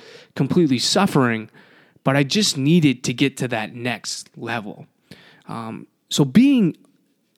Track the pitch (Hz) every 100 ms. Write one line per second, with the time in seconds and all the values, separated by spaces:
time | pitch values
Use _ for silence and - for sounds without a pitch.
0 | - - - - 135 180 156 123 - -
1 | 196 147 123 110 110 _ _ _ _ _
2 | - 139 135 208 202 147 139 175 147 123
3 | - 120 139 - 127 113 101 120 120 110
4 | - - - - 117 117 101 - - _
5 | _ - - _ - 113 113 110 - _
6 | - - 139 196 269 262 180 - _ _
7 | _ _ _